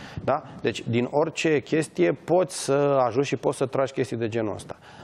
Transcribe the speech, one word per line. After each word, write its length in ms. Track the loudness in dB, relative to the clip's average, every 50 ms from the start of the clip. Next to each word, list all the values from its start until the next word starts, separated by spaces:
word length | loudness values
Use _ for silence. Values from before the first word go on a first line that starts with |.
| -16 -14 -12 -6 -2
Da? 200 | 0 0 0 -2 -8 -8 -4
Deci, 220 | -2 -2 -2 -2 -2
din 200 | 0 0 0 0 2
orice 480 | 2 0 0 0 0 0 2 2 2 2
chestie 500 | 0 0 0 0 0 0 0 2 2 2
poți 520 | 2 0 0 2 2 4 2 2 -2 -4 -2
să 80 | 2 2 4 4 4 4 4 2
ajungi 220 | 2 2 0 0
și 80 | 0 0
poți 220 | -2 0 -2 0
să 80 | 0 -2
tragi 260 | -2 0 0 0 0
chestii 260 | 0 -2 -2 -2 -2
de 100 | -4 -2
genul 260 | -2 -2 -2 -2 -2 -4
ăsta. 220 | -6 -10 -14 -16 -16 -18 -20 -20 -20